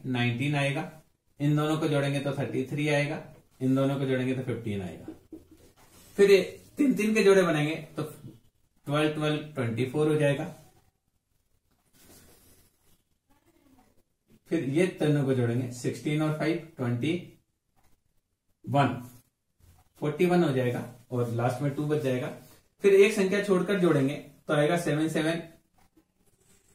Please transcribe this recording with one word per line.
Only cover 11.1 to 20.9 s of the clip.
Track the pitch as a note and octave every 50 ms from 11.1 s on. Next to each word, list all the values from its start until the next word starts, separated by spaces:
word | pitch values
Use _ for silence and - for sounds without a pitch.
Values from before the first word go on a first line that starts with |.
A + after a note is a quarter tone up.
| _ _ _ _ _ _ _ _ _ _ _ _ _ _ _ _ _ _ - - - - - - - - _ - - _ _ _ _ _ _ _ _ _ _ _ _ _ _ _ _ _ _ E4+ E4+ _ C#4+ C4+ C4 - _ _ _ _ _ _ _ _ _ _ - - _ -
फिर | F3 D#3 C3 C3+
ये | C3+ E3 F#3 F3+ - -
तीनों | E3+ D3 D3 D3 C3
को | C3 B2+
जोड़ेंगे, | B2 A#2+ A2+ A#2 B2+ A#2+ -
सिक्सटीन | - - - C3 - - - D3+ D3+ D#3
और | D#3 D#3 D3+ -
फ़ाइव, | D3 D#3+ E3+ - - - - -
ट्वेंटी | B2 A#2+ A#2+ A#2+ C#3+ D#3 F3 F3+ - - - _ _ _ _ _ _ _ _ _ _ _ _ _ _ _ _ _ _ _ _ _ _ _ _ _ -
वन, | - B2+ C#3+ C3 A#2+ A#2+ A#2 - - - - _ _ _ _ _ _ _ _ _ - - _ _ _ _ -
फ़ोर्टी | - D3+ - - F3+
वन | F3 F3+ F3 E3
हो | D3 B2+
जाएगा | B2+ B2 B2 A#2+ A#2+ - -